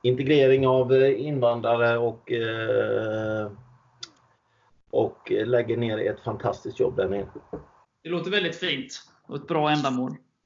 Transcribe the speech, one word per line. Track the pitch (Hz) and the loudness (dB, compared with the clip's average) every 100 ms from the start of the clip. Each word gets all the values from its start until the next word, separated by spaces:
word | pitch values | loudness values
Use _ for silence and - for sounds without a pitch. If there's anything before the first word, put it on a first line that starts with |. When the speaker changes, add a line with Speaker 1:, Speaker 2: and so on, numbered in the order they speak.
Speaker 1:
integrering | 123 127 135 147 135 135 131 | 0 0 2 4 6 6 4
av, | 131 123 | 4 4
eh, | 131 135 131 147 | 6 6 2 -2
invandrare | 143 120 117 113 117 117 117 | 0 2 2 0 2 2 2
och, | 117 113 - | 0 -4 -6
eh, | 117 113 113 113 113 107 110 110 110 110 110 104 98 - _ _ _ - _ _ _ _ _ _ _ _ | -4 -2 -4 -2 0 0 -2 -2 -4 -4 -4 -6 -12 -20 _ _ _ -20 _ _ _ _ _ _ _ _
och | - 107 - - | -2 -2 -4 -4
lägger | 104 120 120 117 117 | -2 0 0 0 -2
ner | 117 110 | -2 -2
ett | - 101 | -4 -4
fantastiskt | 117 104 104 - 110 - | -8 -4 -4 -4 -10 -2
jobb | - - | -2 0
där | 95 | -2
nere. | 101 98 - _ - - _ _ _ | -4 -8 -14 _ -18 -18 _ _ _
Speaker 2:
Det | 165 | -8
låter | 170 180 | -6 -2
väldigt | 202 175 - | -2 -2 -4
fint | 180 139 - - - _ - | -6 -6 -8 -16 -20 _ -12
och | 143 | -12
ett | - | -4
bra | 165 151 | 0 2
ändamål. | 151 143 127 127 147 _ _ | 2 0 -2 -4 -8 _ _